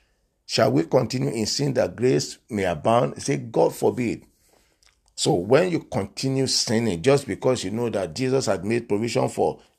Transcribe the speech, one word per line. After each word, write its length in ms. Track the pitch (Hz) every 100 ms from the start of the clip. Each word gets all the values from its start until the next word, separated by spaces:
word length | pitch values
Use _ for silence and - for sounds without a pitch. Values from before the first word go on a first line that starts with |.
| _ _ _ _ -
"Shall 260 | - 120
we 120 | 131
continue 460 | 165 131 123 127 139
in 140 | 113
sin 300 | 104 - 143
that 220 | 123 92 90
grace 420 | 123 143 - - -
may 160 | 107
abound?" 520 | 92 80 107 117 139 -
He 40 |
said, 320 | - 139 120
"God 220 | 135 165
forbid." 500 | - 120 101 117 80 - _ _ _ _ _ _ _ _ -
So 180 | -
when 380 | 143 95 135 185
you 80 | 160
continue 680 | - - 98 - 135 135 131
sinning, 560 | - - 113 117 87
just 240 | 82 139 -
because 380 | 92 - -
you 80 | 92
know 180 | 107 120
that 240 | 107 92
Jesus 320 | 76 127 135 117
had 180 | 95
made 240 | 95 117 117
provision 400 | 104 117 120 127
for 300 | - 92 - _